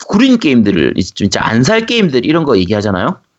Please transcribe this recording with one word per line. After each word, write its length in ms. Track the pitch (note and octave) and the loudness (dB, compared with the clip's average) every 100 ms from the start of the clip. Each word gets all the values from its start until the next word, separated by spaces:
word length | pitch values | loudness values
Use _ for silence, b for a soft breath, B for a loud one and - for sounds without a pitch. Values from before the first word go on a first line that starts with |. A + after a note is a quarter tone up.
| - | -4
구린 320 | G3+ C4+ A#3+ | 0 2 2
게임들을 540 | D#3+ B2 G2+ F#2+ C2+ - | 2 2 2 2 0 -2
이제 160 | F#2+ | -6
진짜 260 | - G2+ G#2+ | -2 -2 -2
안 220 | - A2+ | -2 0
살 240 | B2+ A3 A3+ | 2 0 -2
게임들 400 | A#3+ F#3+ B2+ A2+ | 0 0 0 0
이런 160 | E3+ | 0
거 160 | D3 G#2 | 0 0
얘기하잖아요. 640 | F2+ G#2 G#2 F#2+ A#2+ G3 _ | 0 -2 -2 -2 -4 -6 _